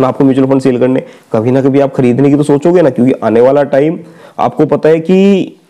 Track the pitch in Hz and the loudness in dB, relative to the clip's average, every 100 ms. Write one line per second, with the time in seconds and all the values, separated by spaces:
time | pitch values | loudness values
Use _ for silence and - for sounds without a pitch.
0 | 131 123 135 131 135 135 135 123 127 131 | -4 0 0 0 0 0 0 0 -2 -2
1 | - - _ 113 117 131 135 139 135 139 | -6 -16 _ -4 -2 0 0 0 0 0
2 | 123 123 139 143 147 143 175 180 151 - | 0 2 2 2 0 0 2 2 0 0
3 | 127 - 110 113 127 143 139 139 151 180 | -2 0 0 2 2 2 0 -2 -2 -4
4 | - - - - 123 - 151 139 151 160 | -12 -20 -16 -6 -4 -2 -2 0 0 0
5 | 165 190 196 190 - - | 0 2 2 0 -4 -12